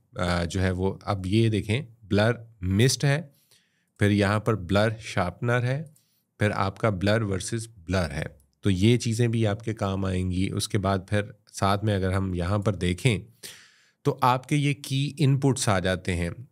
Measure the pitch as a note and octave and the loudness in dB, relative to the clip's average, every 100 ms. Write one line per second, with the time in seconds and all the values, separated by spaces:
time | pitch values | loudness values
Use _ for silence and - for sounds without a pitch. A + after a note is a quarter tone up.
0 | _ - F2+ F2 E2+ G2 F#2 F2+ F#2+ - | _ -4 -2 0 0 0 0 0 -4 -4
1 | - G2+ F#2 A2 A2+ G#2+ - A#2 D#3+ - | -6 -4 0 2 2 0 -2 -4 -4 -16
2 | F#2 G2 A2 A#2+ - _ F2+ G2 B2+ - | -2 2 2 0 -8 _ -2 4 4 4
3 | C#3+ C#3+ E3+ _ _ _ _ _ _ _ | 0 0 -4 _ _ _ _ _ _ _
4 | G2+ G2+ G2 G#2+ A2+ G#2+ E2+ G2 A2 A2+ | 2 4 4 2 0 -2 2 2 2 -2
5 | - - F2 - A#2+ A#2+ A#2+ C#3 E3 _ | -6 -2 -2 -4 -2 -2 -2 -4 -8 _
6 | _ _ _ _ G#2 - G2 - A2+ F#2 | _ _ _ _ 0 2 -2 0 -2 2
7 | G2 A2 G#2 F#2+ - A2+ A2+ - E2+ F#2 | 2 2 0 -4 -4 -8 -10 -16 -4 -2
8 | D#2+ D2+ - - _ _ G2+ F#2 G#2+ B2 | -2 -4 -8 -12 _ _ 0 2 4 4
9 | A#2+ A2 A#2+ A2+ A2 G2+ - A2 G2+ G2 | 0 0 0 0 -2 -2 -6 -4 -4 -2
10 | F#2+ F#2 F#2 F2+ G2 G2+ - G#2+ G2 F#2+ | -2 -2 -2 -2 -2 -4 -2 0 0 0
11 | F#2 G#2 G2+ - _ - G2 G2+ G#2+ G2 | 0 -4 -4 -12 _ -2 0 0 0 0
12 | F#2 F#2+ F#2+ F2 F2 G#2 G#2 F2 F2+ F2+ | 0 0 -2 -2 -2 0 0 0 -2 0
13 | C3 F#2 - _ - - - _ _ _ | 0 0 -4 _ -20 -20 -20 _ _ _
14 | C#3+ C3+ B2+ B2+ - D3 C#3+ C#3 - C3+ | -4 2 2 2 0 0 0 -2 -4 -4
15 | C#3+ - C#3 C#3 C#3 B2 - F#2+ F#2 F2+ | -4 0 2 4 2 2 2 2 0 -2
16 | - F2 E2+ E2+ A#2+ | -2 -2 -2 -6 -16